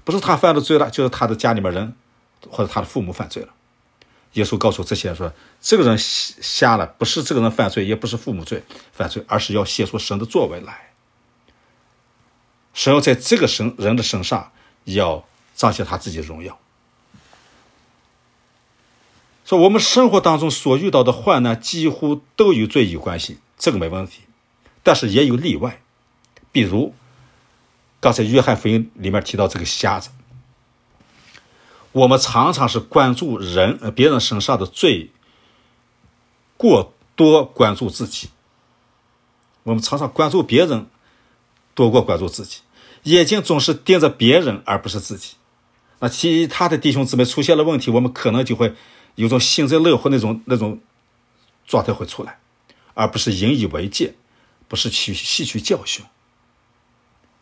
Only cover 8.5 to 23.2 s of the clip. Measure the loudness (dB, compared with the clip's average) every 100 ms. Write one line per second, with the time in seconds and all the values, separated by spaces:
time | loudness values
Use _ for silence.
8.5 | -12 -12 -20 -20 -10 -8 -8 -6 -4 -2
9.5 | -2 -2 -4 -4 -4 -6 -6 -2 -2 -2
10.5 | -4 -14 -20 -20 _ _ _ _ _ _
11.5 | _ _ _ _ _ _ _ _ _ _
12.5 | _ _ -4 2 4 4 0 2 2 2
13.5 | -2 -6 -4 -2 -2 -2 -6 -4 -6 -6
14.5 | _ _ _ -6 -2 -2 -2 -10 _ _
15.5 | -2 -2 0 -6 -8 -10 -12 -12 -14 -18
16.5 | -20 _ _ _ _ _ _ _ _ _
17.5 | _ _ _ _ _ _ _ _ _ _
18.5 | _ _ _ _ _ _ _ _ _ 0
19.5 | 6 6 6 4 4 4 4 2 2 0
20.5 | -2 0 0 2 2 2 2 0 2 2
21.5 | -2 -6 -4 -2 -2 -4 -4 -8 0 2
22.5 | 4 2 2 0 -2 -8 -8